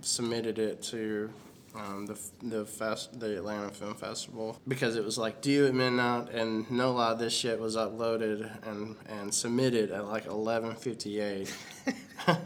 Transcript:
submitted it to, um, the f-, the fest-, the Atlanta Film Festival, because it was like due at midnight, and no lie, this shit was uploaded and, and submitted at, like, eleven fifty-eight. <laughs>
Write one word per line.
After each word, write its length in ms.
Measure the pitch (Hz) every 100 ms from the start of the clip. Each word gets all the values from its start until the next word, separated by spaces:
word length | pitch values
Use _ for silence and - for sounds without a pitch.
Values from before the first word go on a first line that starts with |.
submitted 580 | - - 117 117 113 107
it 220 | 107 -
to, 460 | - 117 107 107 107 110 - - -
um, 320 | 110 101 98 104
the 80 |
f-, 160 | 104 - -
the 220 | 120 107
fest-, 560 | 104 - 110 107 - 127
the 160 | 113 101
Atlanta 320 | 101 104 101
Film 260 | 98 101
Festival, 640 | 104 107 113 - 117 110 113 -
because 300 | 131 123 113
it 80 |
was 140 | 104 110
like 240 | 110 107
due 240 | 139 139 139
at 80 |
midnight, 560 | 127 127 123 123 120 123
and 380 | 117 113 110 113
no 220 | 123 127
lie, 200 | 123 113
this 220 | 113 120
shit 260 | - 123 110
was 160 | 113 110
uploaded 880 | 104 113 117 113 110 107 110 107 110
and, 300 | 104 107 107 -
and 260 | 107 104
submitted 560 | - 120 120 131 117 104
at, 160 | 95 104
like, 180 | 110
eleven 500 | - 104 110 113 113
fifty-eight. 800 | 110 127 110 104 104 104 196 98 - - - - - - - -
<laughs> 100 | 160